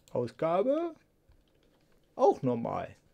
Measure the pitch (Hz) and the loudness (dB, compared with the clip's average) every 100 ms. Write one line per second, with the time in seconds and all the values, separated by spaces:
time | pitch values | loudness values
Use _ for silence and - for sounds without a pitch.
0 | - 123 120 - 160 180 254 302 339 311 | -8 -6 -6 -4 -2 0 0 0 -2 -8
1 | _ _ _ - _ _ _ _ _ _ | _ _ _ -20 _ _ _ _ _ _
2 | _ - 381 - 127 117 113 90 - - | _ 2 4 4 0 -2 -2 -6 -8 -14
3 | _ | _